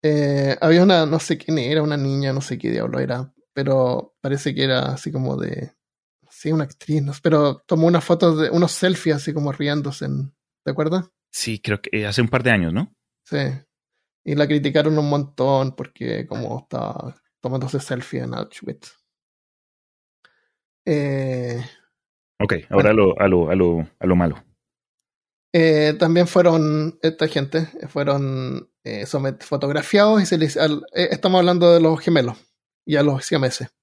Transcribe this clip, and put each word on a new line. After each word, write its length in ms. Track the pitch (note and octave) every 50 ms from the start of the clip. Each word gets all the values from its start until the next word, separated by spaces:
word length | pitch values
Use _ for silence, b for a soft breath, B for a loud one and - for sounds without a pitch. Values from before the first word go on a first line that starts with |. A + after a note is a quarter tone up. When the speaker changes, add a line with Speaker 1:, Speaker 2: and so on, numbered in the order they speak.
| -
Speaker 1:
Eh, 520 | D3+ D3+ D3 D3 C#3+ C#3+ C#3 C#3 C#3 C3 -
había 200 | - D#3+ E3 E3+ F3+
una, 220 | G3+ F#3+ E3+ D#3+ D3+
no 120 | D3+ D#3+
sé 180 | - - E3 -
quién 200 | - - D#3 D3+
era, 220 | B2 B2 D3+ D#3 D3+
una 140 | D3+ D3 D3
niña, 340 | C#3 C3+ C#3 C#3 C#3 C3+ C3
no 80 | C3+
sé 160 | C3+ - B2+ -
qué 100 | - -
diablo 280 | - - A2+ A#2 B2 B2+
era, 320 | C3 C3 A#2+ B2 C3 C3+ _ _ _ _ _
pero 640 | C#3 C#3 C#3+ C3+ C3+ C3 B2 B2 B2 - - _ _
parece 320 | _ C#3 C#3 C#3 - D3+ D3
que 80 | C#3+ C3+
era 280 | C3+ C3 B2+ C3 C3+ C3+
así 180 | C3+ - -
como 240 | D3+ C3+ C3 C3 C3+ C3+
de, 360 | - - - - - - _ _ _ _ _ _ _ _ _ _ _ _
sí, 220 | _ - - D#3
una 120 | D#3+ D#3+ D3
actriz, 380 | C#3 - _ - - D3+ D3+ C#3
no 80 | C#3+ C#3
sé, 60 | - _
pero 380 | E3+ D#3 D3+ D3 C#3+ C3 - _ _
tomó 180 | F3+ D#3+ D#3+ E3+
unas 160 | F3 E3 -
fotos 360 | - F3 E3+ - E3+ D#3+ D#3
de, 100 | D#3 -
unos 200 | - E3+ F3 E3
selfies 440 | - - - F3+ F#3+ - - E3+ D3+ C#3+
así 160 | C#3 - D3
como 180 | D#3+ C#3+ C#3+
riéndose 540 | C3+ - D3 C#3+ D3 D3 C#3 C#3+ C3+ - C#3+
en, 260 | C#3 C#3 C#3 C#3 C#3 _ _ _ _ _ _ _
¿te 80 | -
acuerdas? 340 | - - D3+ D#3 E3+ F#3 F3 _ _ _ _ _ -
Speaker 2:
Sí, 260 | - - - A2 G2+
creo 220 | _ - G#2 G#2
que, 80 | - - -
eh, 120 | G#2+ G#2+
hace 160 | G#2 G#2 -
un 60 | A#2+ A2
par 160 | - B2+ A2+
de 80 | B2+
años, 200 | A#2 G2+ F2 E2 E2
¿no? 200 | G#2 E3+ - _ _ _ _ _ _ _
Speaker 1:
Sí. 140 | _ - C#3+ C#3 C3+ C3 C3+ _ _ _ _ _ _ _ _ _ _ _ _ _
Y 100 | - C#3+
la 100 | D3 D3 C#3+
criticaron 480 | D3+ D3 C#3 C#3 C#3 D#3 D3 D#3 D#3 D3+
un 100 | D3 D3
montón 680 | C#3+ C#3+ C#3+ C#3+ _ - B2+ C3+ C#3 C3+ C3+ C3 C3
porque 520 | - C3 - _ - A#2+ B2 A2+ A2 A#2+ -
como 320 | - A2+ A#2+ - A#2 C3+
estaba 560 | - _ - B2+ - A2 - - - B2 C3 _ _ _ _ _
tomándose 400 | _ B2+ B2+ C3 C3+ C3 - C#3
selfie 400 | C3+ - C3+ B2 B2 - - B2+
en 160 | B2 A#2+ A#2+
Auschwitz. 580 | A#2 G#2+ - - - - - - _ - - _ _ _ _ _ _ _ _ _ _ _ _ _ _ _ _ _ _ _ _ _ _ _ _ _ _ _ _ _ _ _ _ _ _ _ _ _ _ _
Eh, 800 | - D#3+ D3 C#3+ C#3+ C#3 C#3 C3+ C3 B2+ B2+ B2 B2 A#2+ A#2+ A#2+ B2 B B B B _ _ _ _ _ _ _ _ _ _
Speaker 2:
Ok, 140 | G#2 G2 G2 E2+ - _
ahora 240 | - G2 G2 G#2 G#2+
Speaker 1:
bueno. 200 | A2 G2+ F#2+ F2+ -
Speaker 2:
a 40 |
lo, 0 |
a 60 | G2+ G2
lo, 220 | F#2 F2 E2+ D2+
a 40 | F2
lo, 320 | F#2+ F#2+ F2 E2+ E2+ D#2+ D#2+ _ _
a 60 | -
lo 100 | F#2 F2+
malo. 280 | F2+ F2 E2 - - _ _ _ _ _ _ _ _ _ _ _ _ _ _ _ _ _ _ _ _ _ _ -
Speaker 1:
Eh, 420 | E3+ E3 D#3+ D#3 D3+ D3+ D3+ D3+ D3+
también 280 | F3 D#3+ E3 F3 F3 E3+
fueron, 680 | - F#3+ F3 F3 E3 D#3+ D#3 D3+ D3+ D3+ D3+ D#3+ E3 _
esta 260 | - D#3+ D#3+ - D#3 D#3
gente, 400 | - D#3 C#3 C#3 - D#3+ D#3+ D#3 - E4+
eh, 60 | - -
fueron, 840 | - C#3+ C#3+ C#3+ C#3 C#3+ C#3 C3+ C3+ C3 C3 B2+ C3+ B2+ - _ _ _ _
eh, 220 | A#2+ A2+ G#2 G2+
somet-, 380 | B2+ - C#3 C3+ C3+ C3 - -
fotografiados 760 | - - C#3 C#3 C#3 C#3+ D3+ C#3 - - G3+ G3+ G#3+ A3 G#3+
y 40 | F#3+
se 120 | - F#3 E3
les, 200 | D#3 D3 C#3 D3+
al, 260 | D3 D3+ D3+ D3 - - -
eh, 140 | - F3+ -
estamos 280 | G3 - - F#3+ F#3 F#3
hablando 340 | F3+ F3+ F3+ F3+ F3 E3+ E3+
de 80 | E3+
los 180 | E3 D#3+ D#3+ D3+
gemelos 380 | - - E3+ D3+ B2 A#2 A2 - _ _ _ _ _ _ _ _ _
y 100 | - D3
a 80 | C#3+ C#3+
los 220 | D3 C#3 C3 -
siameses. 420 | - - D3+ C3+ B2+ - - C#3 - _ _